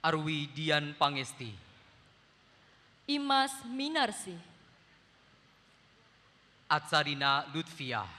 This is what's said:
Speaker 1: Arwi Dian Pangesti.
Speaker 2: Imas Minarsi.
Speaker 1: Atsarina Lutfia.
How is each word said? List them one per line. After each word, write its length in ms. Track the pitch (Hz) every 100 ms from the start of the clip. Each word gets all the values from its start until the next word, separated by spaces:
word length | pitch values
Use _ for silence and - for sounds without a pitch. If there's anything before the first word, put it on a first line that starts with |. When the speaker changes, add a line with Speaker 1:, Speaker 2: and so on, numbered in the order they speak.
| 160
Speaker 1:
Arwi 400 | 156 151 156 147
Dian 400 | 131 156 147 147
Pangesti. 560 | 147 143 139 131 - 117 95 - - - - _ _ _ _ _ _ _ _ _ _ -
Speaker 2:
Imas 400 | 285 277 269 269 - 240
Minarsi. 720 | 262 285 320 240 208 196 170 - - - _ _ _ _ _ _ _ _ _ _ _ _ _ _ _ _ _ _ _ _
Speaker 1:
Atsarina 720 | 151 - 156 143 139 139 139 143
Lutfia. 560 | 151 165 - 131 117 92